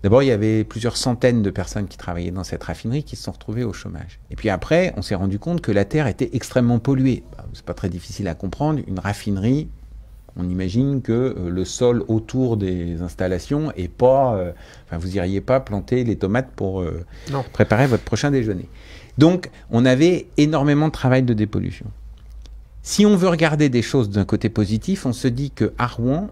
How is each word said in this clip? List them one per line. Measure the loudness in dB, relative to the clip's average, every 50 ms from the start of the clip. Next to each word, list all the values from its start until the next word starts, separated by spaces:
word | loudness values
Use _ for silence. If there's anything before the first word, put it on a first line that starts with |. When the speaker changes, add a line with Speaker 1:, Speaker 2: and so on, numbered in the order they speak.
Speaker 1:
D'abord, | 4 6 6 6
il | 6
y | 6
avait | 4 2 2 2 2 2 0
plusieurs | -2 -6 -4 -4 -4 -2 -2
centaines | -2 -2 0 2 2 4 4 4
de | 2 0
personnes | -2 -4 -6 -6 -6 -6 -6 -6
qui | -10
travaillaient | -12 -10 -8 -6 -6 -6 -6
dans | -6 -6 -6
cette | -6 -8 -8
raffinerie | -8 -8 -10 -6 -6 -4 -4 -4 -6
qui | -8 -14
se | -12 -10
sont | -12
retrouvées | -12 -12 -10 -8 -6 -4 -4
au | -6
chômage. | -6 -8 -12 -12 -12 -12 -14 -14 -16 -20 -16 -14
Et | -12
puis | -4 -2 -2
après, | -2 -2 0 2 2 2 2 2 -2 -6
on |
s'est | -4 -4 -2
rendu | -2 0 -2 -2 -2
compte | -4 -4 -4 -2
que | 0 0
la | 2 2 2
terre | 2 0 0 0
était | 0 -2 -2 -4 -2 -2
extrêmement | -6 -6 0 0 2 4 4 2 2
polluée. | 2 0 2 2 2 2 0 0 -6 -14 -18
Bah, | -16 -14 -14 -14
c'est | -14 -10
pas | -10
très | -8 -4 -4 -4
difficile | -4 -6 -10 -12 -10 -6 -6 -6
à | -6
comprendre. | -6 -8 -8 -4 -2 -2 0 0 -2 -4
Une | -6 -8 -4
raffinerie, | -4 -4 -6 -4 -4 -4 -2 0 2 0 0 0 -2 -6 -12 -18 -20 -20 -20 -20 -20 -20 -20 -20 -20 -16 -8
on | -6 -4 -4
imagine | -2 -2 -2 0 0 0 2 2 0 -2
que, | -2 0 0 0 0 -2 -2 -4
euh, | -4 -4
le | -2 -2 -4
sol | -4 -2 2 2 2 2 2 0 0
autour | 0 -2 -2 -2 -2 0 0 2 0 0
des | 0 -2 -2 -2 -4 -4 -4 -4
installations | -6 -8 -4 -2 -2 0 0 -2 -2 -2 -2 -2 -2 -4 -4 -6
est | -8 -8
pas, | 0 4 4 6 6 6 4 2 2
euh, | 0 -2 -4 -8 -12 -18 -20 -20 -20 -14
enfin, | -10 -8 -8
vous | -6 -4 -2
iriez | -2 -2 0 -2 -2
pas | 0 2 0 0
planter | 0 -2 -6 -6 -2 -2 0 0 0
les | 0 0
tomates | 0 0 0 0 0 -2 -4 -8
pour, | -6 -4 -4 -2 -2
euh, | -4 -4 -6 -8 -10 -14 -18 -18 -10 -6
Speaker 2:
Non. | -6 -6 -6 -6 2
Speaker 1:
préparer | 2 4 4 6 4 4
votre | 4 4 0
prochain | 0 -2 -2 0 0 0
déjeuner. | 0 0 0 0 -4 -4 -6 -12 -18 -20 -20 -20 -20 -20 -20 -10 2
Donc, | 6 6 6 6 2 -4 -10 -18 -20 -10 -2
on | 2 4 4
avait | 4 6 6 6 4 4 2 -2 -4 2
énormément | 2 2 4 4 2 2 4 4 4 2 0
de |
travail | -2 0 2 2 4 4
de | 4 2
dépollution. | 2 2 0 0 0 -2 -4 -4 -8 -8 -12 -14 -14 -14 -18 -18 -18 -20 -20 -20 -18 -18 -18 -18 -18 -20 -20 -20 -20 -18
Si | -10 -4 2 4 6
on | 6 6
veut | 6 4 2
regarder | 4 4 2 2 4 4 4 4
des | 4 2
choses | 0 2 2 2 2 2
d'un | 2 0 2
côté | 2 0 0 0 0
positif, | 2 2 2 2 0 -2 0 -2 -2 0 0
on | -4 -4
se | 0 -2 -2
dit | 0 0 -4 -6
que | -2 0 0 0 0 -2
à | -4
Rouen, | -4 -2 -2 -2 0 0 0 -2 -4